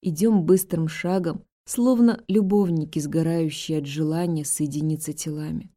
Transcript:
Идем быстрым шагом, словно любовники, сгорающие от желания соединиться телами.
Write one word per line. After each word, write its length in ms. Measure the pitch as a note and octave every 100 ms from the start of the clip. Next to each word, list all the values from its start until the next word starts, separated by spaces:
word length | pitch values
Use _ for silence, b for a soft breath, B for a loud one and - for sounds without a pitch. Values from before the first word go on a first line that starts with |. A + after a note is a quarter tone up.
Идем 420 | F#3+ D#3 G#3+ G#3+
быстрым 440 | D#3+ F#3 F#3 E3 D#3+
шагом, 560 | D#3 F3 F#3+ E3+ D3+ - _
словно 600 | - - A#3+ B3 A#3+ A3+ -
любовники, 680 | G3 G3 G#3 F#3+ E3 D3+ D#3
сгорающие 800 | D3 D#3 E3 E3+ D#3+ D3+ - D#3
от 80 | C#3+
желания 580 | C#3+ D#3 D#3+ F3 E3
соединиться 680 | C#3+ - D3+ C#3+ D#3 D#3 D#3+
телами. 600 | D3 - D3+ D3+ D#3 -